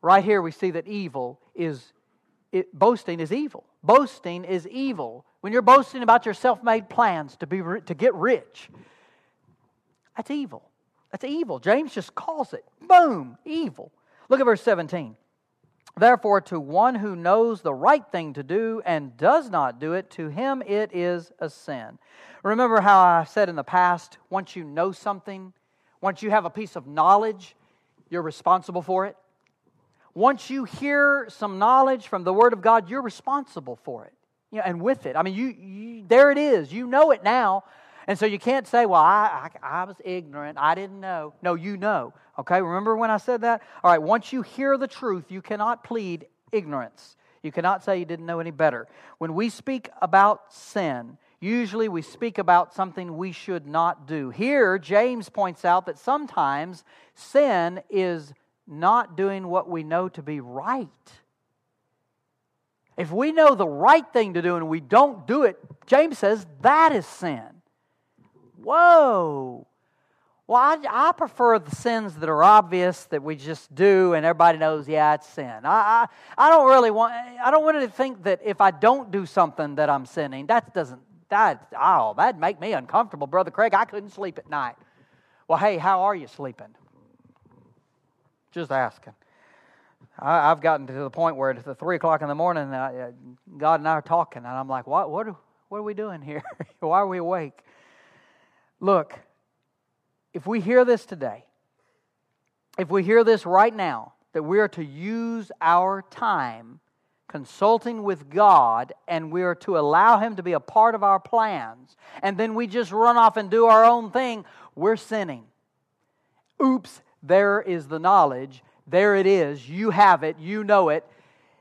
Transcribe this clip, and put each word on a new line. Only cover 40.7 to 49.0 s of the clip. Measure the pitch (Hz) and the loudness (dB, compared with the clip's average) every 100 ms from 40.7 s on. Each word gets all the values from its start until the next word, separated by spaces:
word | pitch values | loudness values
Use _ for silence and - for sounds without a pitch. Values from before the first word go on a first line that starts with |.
didn't | 170 196 196 | 0 -4 -14
know." | 190 175 151 147 | -10 -10 -10 _
No, | 180 | -6
you | 170 175 202 | -6 -8 -8
know. | 202 190 117 _ _ - | -4 -4 -6 _ _ -16
Okay, | 139 180 | -2 -2
remember | 180 180 208 220 | -2 -4 -4 -2
when | 226 | -2
I | 214 | -4
said | - 240 | -4 -4
that? | 233 226 - - | -2 -4 -6 -2
All | 180 | 2
right, | 170 | 2
once | 156 226 - | 2 -2 -2
you | 262 | -10
hear | 202 - 269 269 | -10 -6 -2 -2
the | 269 | -2
truth, | - 247 185 156 | -8 -8 -8 -8
you | 185 | -18
cannot | - 208 214 233 | -12 -6 -4 -6
plead | - 233 196 170 - _ _ | -8 -8 -8 -10 -14 _ _
ignorance. | 220 160 139 117 _ - _ _ _ | -8 -6 -10 -10 _ -20 _ _ _
You | 156 | -12
cannot | 151 175 190 | -4 -2 -2
say | - 190 | -4 -6
you | 170 | -6
didn't | 170 165 | -12 -10
know | 170 | -8
any | 165 | -8
better. | 147 156 120 113 _ | 0 0 0 -12 _